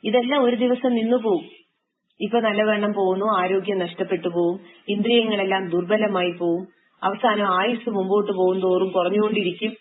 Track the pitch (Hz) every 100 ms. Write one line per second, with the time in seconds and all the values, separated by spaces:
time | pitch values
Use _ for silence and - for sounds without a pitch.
0 | 214 247 240 285 247 240 247 247 262 240
1 | 220 247 226 175 - - _ _ _ _
2 | _ _ 208 233 220 208 214 208 208 202
3 | 190 190 185 190 180 190 190 190 175 -
4 | 180 185 180 175 170 190 - - - 202
5 | 233 233 220 208 190 190 180 175 175 214
6 | 214 190 180 170 175 170 190 _ _ _
7 | 185 202 240 208 202 185 202 233 - 208
8 | 190 202 202 190 185 185 185 180 185 185
9 | 175 202 208 208 180 170 214 -